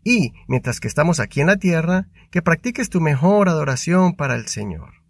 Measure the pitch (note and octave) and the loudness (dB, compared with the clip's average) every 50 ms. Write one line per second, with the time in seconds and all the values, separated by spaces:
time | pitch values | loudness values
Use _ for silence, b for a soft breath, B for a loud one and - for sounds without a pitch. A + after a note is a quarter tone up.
0 | _ A3 B3 A3+ D3+ A#2+ b b b - B2+ B2+ - B2+ A2+ - - A2+ - - | _ 2 2 2 2 -2 b b b -4 -4 -2 -2 -4 -6 -4 -6 -4 -2 0
1 | D3+ E3+ E3 - G#2+ G2+ - C#3 C#3+ F3 G#3 G3 G3+ F#3 E3+ D#3+ D#3+ E3+ F#3 F#3 | 2 2 2 0 -2 -4 -2 0 2 2 2 2 2 0 0 2 0 0 0 -2
2 | F#3+ - b b b b - F#3+ E3 F3 E3 - - B3 A#3+ - B3 - - F3+ | -2 -6 b b b b -6 -2 0 0 0 0 -2 -6 -4 -4 -6 -2 0 0
3 | E3 D3+ D3 B2+ D3+ F3+ G#3 G#3 G3+ F#3 E3 D#3 D3 C#3+ C3 B2 - E3 F3 F#3 | 2 2 2 4 4 4 4 4 4 2 2 0 -2 -2 -4 -4 -2 0 2 2
4 | F#3 F3+ F3+ - D3 C3 B2 A#2 A2 - - G#2+ G#2 G2+ E2+ D#2+ C#2 - - _ | 2 2 0 -2 -4 -4 -4 -4 -6 -8 -8 -8 -8 -8 -8 -10 -12 -16 -20 _
5 | _ | _